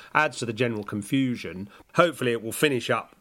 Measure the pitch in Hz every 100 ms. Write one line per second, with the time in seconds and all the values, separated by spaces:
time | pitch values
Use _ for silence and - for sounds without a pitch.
0 | - - 151 - 117 107 123 107 101 107
1 | 101 135 131 110 87 87 101 - - -
2 | 175 127 123 117 110 - 156 123 - 117
3 | - -